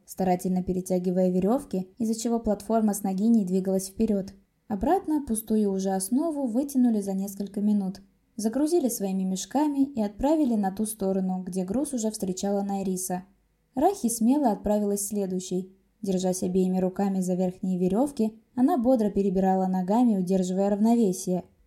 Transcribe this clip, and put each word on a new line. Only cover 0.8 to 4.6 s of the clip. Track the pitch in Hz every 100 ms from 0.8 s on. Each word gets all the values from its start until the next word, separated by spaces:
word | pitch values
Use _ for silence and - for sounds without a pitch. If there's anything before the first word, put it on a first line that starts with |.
| 180 185 180 180 185
веревки, | 180 185 262 - 190 185 _
из-за | 220
чего | 220 240 233
платформа | 226 202 202 226 220
с | 196
ноги | 196 190 220
не | 233
двигалась | 185 185 190 190 190
вперед. | - 226 202 190 - _ _